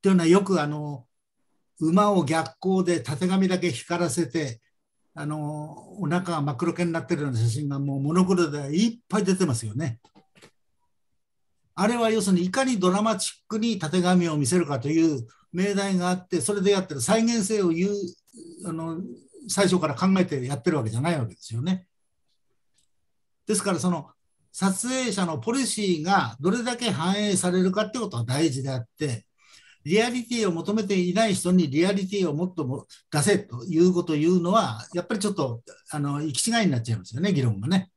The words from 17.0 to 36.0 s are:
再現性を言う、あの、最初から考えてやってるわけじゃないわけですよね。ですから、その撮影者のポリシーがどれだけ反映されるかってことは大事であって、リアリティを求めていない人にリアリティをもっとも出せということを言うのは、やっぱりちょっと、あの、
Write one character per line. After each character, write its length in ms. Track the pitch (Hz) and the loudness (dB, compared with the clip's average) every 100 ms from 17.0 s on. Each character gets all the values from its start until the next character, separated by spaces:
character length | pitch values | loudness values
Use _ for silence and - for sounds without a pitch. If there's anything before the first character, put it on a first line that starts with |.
再 220 | 117 220 | 2 2
現 200 | 226 233 | 4 0
性 180 | 190 220 | 0 0
を 80 | 180 | 2
言 180 | 165 196 | 2 0
う、 40 | 202 175 - _ - - - 185 | -2 -6 -12 _ -20 -20 -12 -10
あ 60 | |
の、 280 | 160 165 160 226 - _ 381 247 | -8 -6 -8 -10 -14 _ -20 -6
最 160 | 202 | 2
初 140 | 190 185 | 4 4
か 80 | 156 | 0
ら 60 | |
考 120 | 131 190 190 | 0 2 4
え 40 | |
て 200 | 180 139 | 2 0
や 100 | 123 | -4
っ 80 | 139 | -2
て 80 | - | 0
る 60 | 156 | 0
わ 80 | |
け 60 | 110 | -2
じ 60 | 113 | -2
ゃ 40 | |
な 100 | 156 | -2
い 80 | 165 | -2
わ 80 | 117 | -4
け 80 | |
で 60 | - | -8
す 140 | - | -8
よ 80 | 113 | -6
ね。 240 | 156 185 - _ _ _ _ _ _ _ _ _ _ _ _ _ _ _ - | -2 -4 -6 _ _ _ _ _ _ _ _ _ _ _ _ _ _ _ -4
で 80 | |
す 80 | 214 | -2
か 100 | 202 | 0
ら、 60 | 170 | 0
そ 120 | 180 | 0
の 200 | 170 147 _ _ _ _ | -2 -6 _ _ _ _
撮 360 | - 196 190 240 | -2 0 0 -2
影 240 | 262 254 | -2 -2
者 120 | 196 | -2
の 140 | 175 156 | -2 -2
ポ 140 | 160 | -2
リ 140 | 262 254 | -2 -2
シ 340 | - 202 165 | -2 0 0
ー 20 | |
が 340 | 160 196 120 110 | 2 2 0 -2
ど 100 | 156 | -2
れ 120 | 240 | 0
だ 140 | 240 240 | -2 -4
け 140 | 240 | -2
反 260 | 135 170 202 | -2 0 0
映 200 | 208 185 | 0 0
さ 140 | 180 | 0
れ 120 | 185 | 2
る 100 | 185 | 2
か 120 | 196 | 0
っ 60 | 214 | -2
て 80 | 254 | -4
こ 100 | 208 | -6
と 80 | 117 | -4
は 80 | |
大 260 | 117 135 160 | -2 0 0
事 120 | 131 | 0
で 80 | 135 | -4
あ 60 | 131 | -6
っ 80 | 117 _ | -8 _
て、 260 | 147 117 _ _ _ - _ _ | -6 -6 _ _ _ -20 _ _
リ 180 | 147 190 | 0 2
ア 80 | 240 | 2
リ 140 | 247 233 | -2 -4
テ 80 | 240 | -2
ィ 120 | 202 | 0
を 40 | |
求 220 | 165 180 | -2 -2
め 100 | 220 | -2
て 140 | 190 190 | 0 0
い 160 | 180 | 0
な 120 | 180 226 | 2 2
い 60 | |
人 180 | 190 175 | 0 2
に 180 | 185 156 | 4 4
リ 160 | 139 180 | 2 2
ア 60 | |
リ 160 | 202 185 | 0 -2
テ 100 | 202 | -2
ィ 100 | 180 | -2
を 60 | |
も 120 | 143 185 | 0 -4
っ 80 | |
と 120 | 175 135 | -4 -6
も 200 | 120 - - _ | -6 -12 -20 _
出 120 | 147 | 0
せ 160 | 143 196 | 2 2
と 260 | - - | 0 -14
い 140 | - 160 | -2 4
う 160 | 180 | 4
こ 80 | 175 | 4
と 120 | 170 | 0
を 20 | 156 | 0
言 160 | 160 | 4
う 80 | 185 | 2
の 120 | 170 | 4
は、 320 | 220 156 110 - | 2 2 -6 -8
や 100 | 170 | -8
っ 40 | 175 | -4
ぱ 80 | |
り 60 | 214 | -2
ち 80 | 202 | -2
ょ 20 | |
っ 20 | |
と、 280 | 190 135 117 - - _ | -2 -4 -6 -14 -20 _
あ 80 | |
の、 220 | 151 | -6